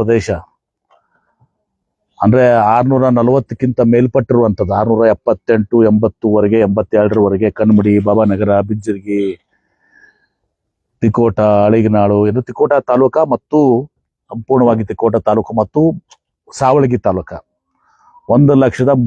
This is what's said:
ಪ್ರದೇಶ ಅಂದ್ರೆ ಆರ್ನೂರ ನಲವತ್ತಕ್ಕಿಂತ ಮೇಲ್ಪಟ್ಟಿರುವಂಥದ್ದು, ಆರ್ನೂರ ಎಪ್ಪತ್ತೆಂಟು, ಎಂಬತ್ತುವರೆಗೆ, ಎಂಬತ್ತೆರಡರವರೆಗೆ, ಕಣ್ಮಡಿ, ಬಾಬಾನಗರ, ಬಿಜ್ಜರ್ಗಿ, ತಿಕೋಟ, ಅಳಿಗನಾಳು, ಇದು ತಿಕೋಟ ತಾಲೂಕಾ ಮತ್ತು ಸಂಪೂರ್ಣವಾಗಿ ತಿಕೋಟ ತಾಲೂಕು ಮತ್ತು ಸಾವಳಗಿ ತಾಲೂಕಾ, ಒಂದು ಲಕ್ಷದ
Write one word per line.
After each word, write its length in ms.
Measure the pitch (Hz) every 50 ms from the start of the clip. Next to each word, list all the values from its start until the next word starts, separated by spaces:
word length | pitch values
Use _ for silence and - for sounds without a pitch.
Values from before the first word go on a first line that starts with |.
ಪ್ರದೇಶ 300 | 110 107 117 113 98 - 98 82 - _ _ _ _ _ _ _ _ _ _ _ _ _ _ _ _ _ _ _ _ _ _ _ _ _ _ _ _ _ _ _ _ _ _ - -
ಅಂದ್ರೆ 180 | 110 113 131 127 123 120 117 107 107 113
ಆರ್ನೂರ 340 | 120 123 131 135 131 127 131 123
ನಲವತ್ತಕ್ಕಿಂತ 640 | 120 117 120 131 139 - - 120 - - 127 120 - 120 117
ಮೇಲ್ಪಟ್ಟಿರುವಂಥದ್ದು, 800 | 117 120 127 123 - 135 120 - 117 120 117 110 98 - 104 90 98
ಆರ್ನೂರ 320 | 101 107 117 113 110 113 113 104
ಎಪ್ಪತ್ತೆಂಟು, 600 | - - 120 110 - _ - 117 107 107 - - 117 113 107
ಎಂಬತ್ತುವರೆಗೆ, 680 | 107 107 113 107 - _ - 110 104 107 104 104 107 113 110
ಎಂಬತ್ತೆರಡರವರೆಗೆ, 840 | 101 101 110 101 - - 107 104 104 104 110 101 98 98 95 110 104 - -
ಕಣ್ಮಡಿ, 340 | 107 107 107 104 101 104 104 104 98
ಬಾಬಾನಗರ, 460 | 104 101 110 110 104 98 95 104 101 101 101 104 104
ಬಿಜ್ಜರ್ಗಿ, 540 | 107 107 104 110 101 98 98 104 101 101 101 98 90 - _ _ _ _ _ _ _ _ _ _ _ _ _ _ _ _ _ _ _ _ _ _ _ _ _ _ _ _ _ _ _ -
ತಿಕೋಟ, 400 | - 113 110 - 117 113 98 - 107 107 104 101 104
ಅಳಿಗನಾಳು, 520 | 107 110 113 107 107 107 104 101 101 104 101 104 107
ಇದು 120 | 107 127 123 -
ತಿಕೋಟ 240 | 117 - 147 151 143 139 - -
ತಾಲೂಕಾ 320 | 123 127 135 127 - 156 160 147
ಮತ್ತು 260 | 123 117 _ - - 151 147 135 120 120 139 - _ _ _ _ _ _ _ -
ಸಂಪೂರ್ಣವಾಗಿ 540 | - 117 110 - 131 127 123 120 113 110 107 -
ತಿಕೋಟ 260 | 110 - 113 113 107 113 - 107
ತಾಲೂಕು 260 | 107 110 98 - 110 113
ಮತ್ತು 220 | 107 104 - 151 156 165 156 185 _ _ _ _ _ _ _ _ _ _ - -
ಸಾವಳಗಿ 420 | 139 127 135 147 135 131 120 110 -
ತಾಲೂಕಾ, 320 | 104 92 92 90 - - 82 - _ _ _ _ _ _ _ _ _ _ _ _ _ _ - _ -
ಒಂದು 260 | 113 127 147 139 143 135 135
ಲಕ್ಷದ 280 | 123 - - 127 135 139 131 120